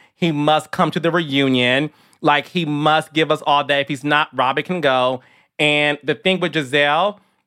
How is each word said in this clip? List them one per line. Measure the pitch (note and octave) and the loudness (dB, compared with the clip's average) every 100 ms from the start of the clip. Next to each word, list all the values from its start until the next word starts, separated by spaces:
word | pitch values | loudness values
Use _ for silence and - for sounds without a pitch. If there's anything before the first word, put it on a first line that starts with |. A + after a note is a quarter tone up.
| _ | _
He | _ E3+ | _ -2
must | D3 D3 D3+ - | 0 2 0 0
come | - D#3+ | -2 -2
to | E3 | 0
the | E3 | -2
reunion. | E3+ D#3 C#3 C3+ C3 B2 C3 D3+ - _ _ | -2 0 0 2 2 2 0 -2 -8 _ _
Like, | D#3 C#3+ C#3 | 0 0 0
he | F3+ | -4
must | D#3 D3 D3+ D#3 - | -2 0 2 2 0
give | D3 D3+ | -2 0
us | D3+ - | 0 0
all | C#3+ | 0
that. | C#3+ C#3+ | 2 -2
If | C3+ | -2
he's | C#3 | -6
not, | D3 D3 D#3 B2+ | -2 0 0 -2
Robin | B2+ C#3 | -2 -2
can | D3 F3+ | -4 -2
go." | D3 B2+ B2+ C3 - _ _ - | 0 2 0 -2 -10 _ _ -2
And | D3+ D3 D3 D3 | 0 2 0 -2
the | D3 | -4
thing | D3 F#3 F#3 | -4 -2 0
with | F3 | -2
Gizelle, | D3+ C3 C#3+ D3 D#3 G3 G3+ _ _ | -2 -2 0 2 2 0 -4 _ _